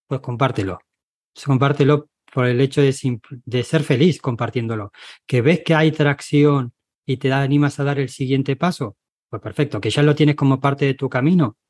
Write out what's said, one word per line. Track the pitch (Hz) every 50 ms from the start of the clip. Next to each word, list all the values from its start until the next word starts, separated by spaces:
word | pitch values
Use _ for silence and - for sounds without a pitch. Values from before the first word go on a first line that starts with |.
| _ -
pues | 139 127
compártelo. | - - 120 113 139 127 120 - 98 95 90 - _ _ _ _ _ _ _ _ _ _ _ - -
Compártelo | 143 135 123 139 139 143 - 143 135 147 147 147 _ _ _ _ _
por | - 131 123
el | 123 120 120
hecho | 139 135 - 151
de | 143 135
simp-, | 131 - - 135 120 110 - - 139 123 -
de | - 117 127 117
ser | - - 160 156
feliz | - 147 117 151 185 147 -
compartiéndolo. | - 135 117 - 123 113 - 123 117 113 113 110 104 101 - - - - - - _
Que | - - 123
ves | 113 147 175 175 -
que | - 165
hay | 156 160 160
tracción | 151 - 151 143 139 - - - 151 147 147 147 143 139 127 120 - _ _ _ _ _ _
y | - 135 127
te | - 135
da, | 131 139
animas | 139 135 143 143 147 139 143 -
a | 139
dar | 139 143 139
el | 135 123
siguiente | - - 139 127 139 135 135 139 135
paso, | - - 180 170 - 135 104 - _ _ _ _ _ _ _
pues | - 104
perfecto. | - 110 98 - 147 147 - 107
Que | 98 110
ya | 104 147
lo | 147 151 143
tienes | 147 156 151 143
como | - 143 135 135 131
parte | 131 139 139 139 143
de | 139 131
tu | - 139 127
camino, | - 127 127 156 185 175 151 110 - _ _